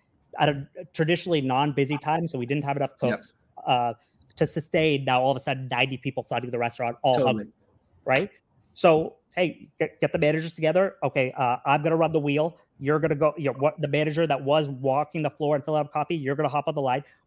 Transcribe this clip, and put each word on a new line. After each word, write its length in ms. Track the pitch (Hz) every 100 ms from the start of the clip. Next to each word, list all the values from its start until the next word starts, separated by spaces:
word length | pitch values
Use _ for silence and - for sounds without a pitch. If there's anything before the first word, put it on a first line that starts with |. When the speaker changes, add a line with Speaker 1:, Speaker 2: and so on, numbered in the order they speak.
| _ _ _ -
Speaker 1:
at 100 | 147
a 180 | 139 139 - 175
traditionally 480 | - 160 170 180 160
non-busy 580 | 131 127 147 143 135 147
time, 300 | 151 165 170
so 100 | 131
we 80 | 120
didn't 180 | 147
have 120 | 139 143
enough 160 | 135 -
Speaker 2:
Yep. 80 | 127
Speaker 1:
cooks, 260 | 110 - - _ - 151
uh, 280 | 123 120 110 _ _ _ -
to 100 | 156
sustain 580 | 165 - 165 156 139
now 160 | 131 127
all 120 | 131
of 40 | 131
a 40 |
sudden 260 | - 131 127
ninety 280 | 123 135 131
people 260 | 139 131
flooding 280 | - 120 123
the 60 | 120
restaurant, 380 | 120 - 120 120
all 120 | 135
Speaker 2:
Totally. 120 | 127 123
Speaker 1:
hungry, 260 | 107 104 _ _ _ _ _
right? 260 | - 131 196 _ _ _ _
So, 420 | - 180 160 160 - _
hey, 340 | 180 170 - - -
get, 200 | 165 -
get 120 | 147
the 60 | 170
managers 340 | 151 156 160
together. 420 | - 156 180 196 -
Okay, 300 | 139 143 127 -
uh, 200 | 127 123 139
I'm 160 | 147
gonna 140 | 160 165
run 160 | 156
the 80 | 156
wheel. 360 | 143 143 165 - _ -
You're 220 | 139 151
gonna 160 | 156 147
go, 180 | 151 -
you 100 | 135
know, 120 | 123
what, 220 | 151 156
the 80 | 147
manager 400 | 147 151 151 160
that 120 | 135
was 280 | 139 156 143
walking 540 | 127 135 135 151 165
the 80 | 147
floor 260 | - 147 147
and 80 |
filling 160 | 156 151
up 120 | 147
coffee, 220 | 151 147
you're 220 | 170 135 139
gonna 120 | 147
hop 200 | 143 160
on 80 | 147
the 40 |
line. 220 | 135 135 - _